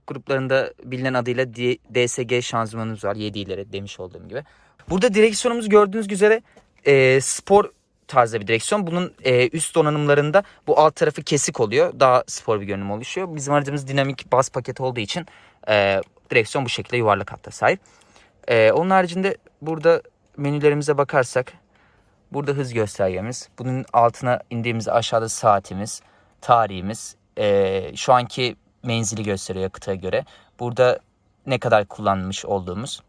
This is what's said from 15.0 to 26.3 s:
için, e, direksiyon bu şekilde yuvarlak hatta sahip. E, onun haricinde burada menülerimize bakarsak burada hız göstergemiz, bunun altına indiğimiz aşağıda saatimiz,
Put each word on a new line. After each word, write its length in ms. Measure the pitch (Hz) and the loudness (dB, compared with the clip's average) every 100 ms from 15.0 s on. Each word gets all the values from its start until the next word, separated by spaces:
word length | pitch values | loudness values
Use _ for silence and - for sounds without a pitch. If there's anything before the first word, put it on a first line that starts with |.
için, 260 | 104 175 - - _ _ - | -6 -6 -10 -16 _ _ 0
e, 320 | 107 98 98 - _ - | 4 4 2 -2 _ -2
direksiyon 340 | 120 107 143 | 0 0 -2
bu 40 | 120 | -4
şekilde 280 | - 98 120 | -6 -4 0
yuvarlak 360 | 110 98 - | 2 2 -2
hatta 180 | - - | -12 -16
sahip. 300 | - 110 190 _ _ _ _ _ _ - | -2 0 0 _ _ _ _ _ _ 0
E, 240 | 113 110 | 4 6
onun 180 | 135 185 | 4 4
haricinde 460 | 190 180 180 190 - _ _ | 2 2 -2 -4 -6 _ _
burada 400 | 151 160 165 165 - _ _ - | -8 0 2 2 0 _ _ -8
menülerimize 640 | 143 147 147 147 147 143 | -4 2 2 2 0 0
bakarsak 540 | 139 143 123 127 - - _ _ _ _ _ _ _ | 0 0 0 -2 -6 -10 _ _ _ _ _ _ _
burada 200 | 139 143 | -8 -4
hız 200 | 139 127 | -4 -4
göstergemiz, 760 | 117 104 - 95 92 110 127 - - | -2 -4 -2 -2 -2 -8 -10 -14 -10
bunun 260 | 123 127 - | -6 -6 -2
altına 480 | 123 117 - 127 123 - | 2 2 2 -2 -2 -4
indiğimiz 380 | 117 117 113 101 | -6 -4 -4 -2
aşağıda 400 | 120 117 113 113 | -2 0 -2 -2
saatimiz, 760 | - 113 101 - 95 110 - _ _ _ | 0 2 2 0 -8 -8 -12 _ _ _